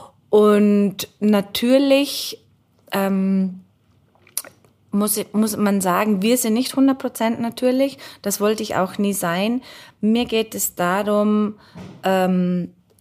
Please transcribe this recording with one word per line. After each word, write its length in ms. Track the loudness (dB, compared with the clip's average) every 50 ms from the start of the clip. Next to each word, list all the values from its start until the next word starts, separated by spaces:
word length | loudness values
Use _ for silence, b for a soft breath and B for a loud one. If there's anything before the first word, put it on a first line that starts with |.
| B B B B _ 2
Und 760 | 4 4 6 6 6 4 4 4 4 4 2 0 -2 -6 -12 -12 _ -2
natürlich, 1200 | 2 2 2 2 0 -2 -4 -2 2 4 4 4 4 4 4 2 2 0 -4 -8 -10 -10 -12 -14 _ _ _ _ _ _ _ _ _ -6
ähm, 680 | -4 -2 -2 0 0 0 0 2 2 0 0 -2 -4 -10 -18 _ _ _ _ _ _ _ _ _ _ _ _ _ -14 -12 -12 -14 _ _ _ _ _ _ _ _
muss, 280 | -2 -2 -2 -2 -2 -4 -6 -4
muss 240 | -2 -2 -2 -2 -2
man 240 | -2 0 0 0 0
sagen, 400 | 0 0 0 0 2 0 0 0
wir 160 | 2 2 0
sind 180 | 0 0 0 0
nicht 200 | -2 -2 -2 0
hundert 240 | 2 2 2 2 0
Prozent 420 | -4 -8 -6 -2 -2 -2 -2 -2
natürlich. 580 | -6 -6 -4 -2 -2 0 2 0 0 -2 -4 -8 B B B B
Das 180 | B -6 -4 -2
wollte 240 | 0 0 -2 -2 -4
ich 100 | -4 -2
auch 240 | -2 -2 -2 -4 -4
nie 140 | -2 -2
sein. 500 | -2 -2 -4 -4 -2 -2 -2 -2 -4 -4 B B B B B B B B
Mir 240 | 0 0 0 0 0
geht 320 | -2 -2 -2 -2 -4 -6
es 180 | -8 -8 -6 -4
darum, 800 | -2 -2 0 0 0 0 0 0 0 2 2 2 0 0 -2 -6 B B B B B B B B -6
ähm, 680 | -2 0 0 2 2 2 2 0 0 0 -2 -4 -6 -8 _ _ _ _ _ _